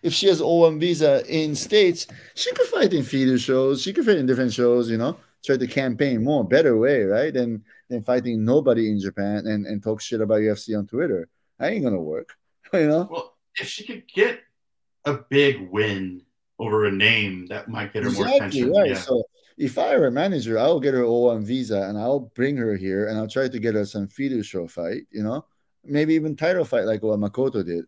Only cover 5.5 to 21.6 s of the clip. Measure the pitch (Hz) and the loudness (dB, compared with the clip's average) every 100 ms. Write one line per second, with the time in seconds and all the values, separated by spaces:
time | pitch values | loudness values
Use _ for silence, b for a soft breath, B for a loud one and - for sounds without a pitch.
5.5 | 131 123 139 131 113 139 117 127 147 92 | -2 0 -2 -2 0 0 0 0 0 4
6.5 | 139 151 110 127 135 95 107 151 131 120 | 4 4 4 4 2 2 2 0 -2 -2
7.5 | 107 b b - 120 107 123 120 113 110 | -6 b b -10 -6 -2 0 0 -2 2
8.5 | 147 139 117 110 104 98 101 101 104 101 | 4 4 2 2 -2 -4 -4 -4 -2 -2
9.5 | 104 98 104 110 110 - 113 104 107 110 | -4 -4 -6 -4 -6 -4 -4 0 2 2
10.5 | 104 - 107 98 120 165 92 82 _ _ | -2 -4 -6 -4 -4 -2 -4 -6 _ _
11.5 | - 147 214 127 92 78 78 - - _ | -6 -4 -2 -2 -2 -4 -8 -10 -20 _
12.5 | _ _ 185 151 156 190 165 - _ _ | _ _ 0 2 0 -2 -8 -12 _ _
13.5 | - - - 208 214 - 185 233 - _ | -12 -10 -10 -12 -16 -8 0 0 0 _
14.5 | _ _ _ _ _ 147 139 - 139 139 | _ _ _ _ _ -6 -6 0 4 4
15.5 | 98 92 104 107 98 92 90 - _ _ | 2 -4 -2 -2 -2 -6 -10 -18 _ _
16.5 | - 113 107 104 98 107 113 104 92 90 | -10 -2 0 2 2 2 2 -2 -6 -10
17.5 | 107 - 107 101 107 120 - - 277 - | -12 -8 -10 -8 -4 -4 -2 0 0 0
18.5 | 135 123 196 160 123 - 120 - b b | -2 2 2 2 0 -2 -2 -4 b b
19.5 | - 139 - - 262 135 127 196 160 113 | -6 -4 -2 0 2 2 2 0 -2 -2
20.5 | 113 139 165 139 131 117 120 123 113 104 | 0 2 2 2 2 2 4 4 2 -2
21.5 | 131 | -4